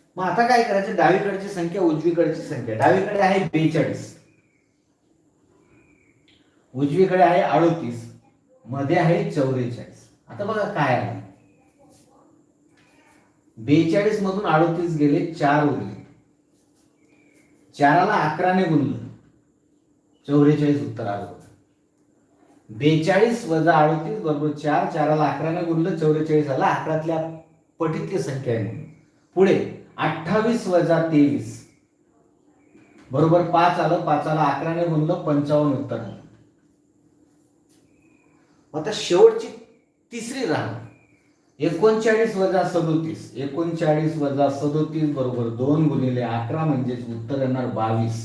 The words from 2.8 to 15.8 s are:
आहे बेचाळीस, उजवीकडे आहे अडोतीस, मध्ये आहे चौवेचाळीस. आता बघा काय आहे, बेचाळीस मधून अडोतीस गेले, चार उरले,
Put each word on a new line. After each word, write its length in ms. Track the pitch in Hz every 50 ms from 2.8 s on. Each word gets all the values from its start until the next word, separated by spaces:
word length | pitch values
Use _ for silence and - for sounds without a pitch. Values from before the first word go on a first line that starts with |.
| - 156 185 190 190 208 202 202
आहे 240 | 196 185 185 190 165 156 -
बेचाळीस, 640 | 156 160 151 - 160 131 107 107 - - - - - _ _ _ _ _ _ _ _ _ _ _ _ _ _ _ _ _ _ _ _ _ _ _ _ _ _ _ _ _ _ _ _ _ _ _ _ _ _ _ _ _ _ _ _ _ _ _ _ _ _ -
उजवीकडे 500 | 127 143 143 160 185 190 180 185 185 180
आहे 180 | 175 175 180
अडोतीस, 640 | - - - 156 170 165 160 - 123 120 117 - - - - - _ _ _ _ _ _ _ _ _
मध्ये 320 | 113 127 139 139 139 170 180
आहे 320 | 160 160 170 160 - -
चौवेचाळीस. 760 | - 151 131 131 127 127 123 120 113 - - - - - - _ _ _ _ -
आता 160 | - - 202
बघा 180 | 214 220 214 196
काय 300 | 170 151 160 151 131 127
आहे, 200 | - 117 113 113 - - - - _ _ _ _ _ _ _ _ _ _ _ - _ _ _ _ _ _ _ _ _ _ _ _ _ _ _ _ _ _ _ _ _ _ _ _ _ _ _ _ _ _ _ _ -
बेचाळीस 640 | 113 135 147 165 165 165 - 202 202 214 208 196
मधून 240 | 196 190 190 202 202
अडोतीस 520 | 175 160 156 170 165 165 175 170 165 160 147
गेले, 280 | 147 143 151 175 - - -
चार 300 | - 151 143 143 151 151
उरले, 320 | 143 127 -